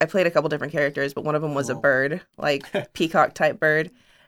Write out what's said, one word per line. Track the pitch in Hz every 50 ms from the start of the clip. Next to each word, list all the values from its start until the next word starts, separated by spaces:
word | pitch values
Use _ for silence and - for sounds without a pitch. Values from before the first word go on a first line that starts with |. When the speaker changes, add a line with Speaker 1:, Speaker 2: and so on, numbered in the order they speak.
Speaker 1:
I | 160
played | 156 - 190 175
a | 170
couple | - 151 151 147
different | 147 143 131 147 156
characters, | 147 143 143 147 143 139 143 143
but | - -
one | 151 151
of | 151
them | 160 151 143
was | 139 139 131
a |
Speaker 2:
Cool. | 123 123
Speaker 1:
bird, | - 139 131 131 135 143 165 185 - _ _
like, | - - 147 143 135 - - - 196
Speaker 2:
<laughs> | - -
Speaker 1:
peacock | _ - 160 160 - 160 139 - -
type | - 156 151 - -
bird. | 160 156 151 156 160 180 _ _ _ _ _ _ _